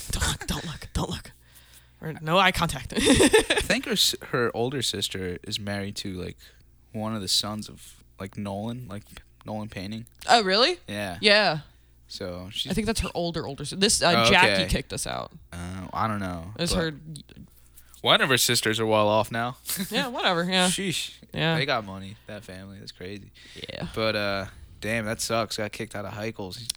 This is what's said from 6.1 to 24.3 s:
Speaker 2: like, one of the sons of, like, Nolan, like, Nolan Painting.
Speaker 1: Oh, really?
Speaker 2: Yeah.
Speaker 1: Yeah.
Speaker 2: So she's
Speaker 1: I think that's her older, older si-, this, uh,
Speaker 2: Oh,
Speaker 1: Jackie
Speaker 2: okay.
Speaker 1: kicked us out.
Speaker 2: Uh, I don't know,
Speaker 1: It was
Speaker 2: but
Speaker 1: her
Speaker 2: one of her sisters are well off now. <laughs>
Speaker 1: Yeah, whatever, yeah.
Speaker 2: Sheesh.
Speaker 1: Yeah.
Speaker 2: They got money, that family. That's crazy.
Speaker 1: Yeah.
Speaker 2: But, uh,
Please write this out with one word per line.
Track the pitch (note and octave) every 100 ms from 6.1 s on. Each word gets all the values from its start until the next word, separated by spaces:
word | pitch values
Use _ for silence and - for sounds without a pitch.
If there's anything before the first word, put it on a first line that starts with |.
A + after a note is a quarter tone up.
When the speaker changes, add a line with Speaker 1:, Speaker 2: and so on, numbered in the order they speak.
Speaker 2:
like, | F2+ F2+ - - - - _ _
one | A2 A2
of | A2
the | F#2
sons | - G#2 G#2+ -
of, | - - - - -
like, | G2 -
Nolan, | G2+ G2 A2+ B2+ A#2+
like, | G#2+ - - - _ -
Nolan | G#2+ G#2+
Painting. | G#2 F#2+ A2+ A#2 - -
Speaker 1:
Oh, | A#3+
really? | F#3+ G3 D4 F4 -
Speaker 2:
Yeah. | G#3 G2 -
Speaker 1:
Yeah. | G#3 G3+ G3 D#3 - _ _ _ -
Speaker 2:
So | - F#2 F2+ F#2
she's | - -
Speaker 1:
I |
think | F#3+ G#3+
that's | A3
her | -
older, | - E3+ E3 C3
older | C#3
si-, | D3+ D#3+
this, | G3+ -
uh, | E3 A#2+ A#2
Speaker 2:
Oh, |
Speaker 1:
Jackie | F#3 A2 F#2+
Speaker 2:
okay. | F#2
Speaker 1:
kicked | - -
us | F#2+ -
out. | B1 G#1+ - -
Speaker 2:
Uh, | E2+ F2+ F#2 F2+
I | - A2
don't | G#2
know, | F#2 F2 F2 A2
Speaker 1:
It |
was | E3+
Speaker 2:
but | F#3
Speaker 1:
her | D#3+ D3 D#3 D3+ - - - _ - - - -
Speaker 2:
one | A#2+ E3+
of | E3
her | B2
sisters | - A#2 A2 A2
are | A2
well | G#2+ G#2
off | G#2+ G#2
now. | A#2 A#2+ B2+ -
<laughs> | - F#3+
Speaker 1:
Yeah, | A3+ C4+
whatever, | C#4 A3+ E3+
yeah. | F3+ F#3 F3+
Speaker 2:
Sheesh. | F3 F#3+ - - - -
Speaker 1:
Yeah. | D3+ D#3+ D#3+
Speaker 2:
They | C#3
got | B2
money, | G2 F#2+ G2 G#2+ -
that | G#2
family. | - F#2 G2 G2
That's | G#2
crazy. | - F#2 G2+ - - - - -
Speaker 1:
Yeah. | - -
Speaker 2:
But, | A2 A2 G#2+
uh, | G2+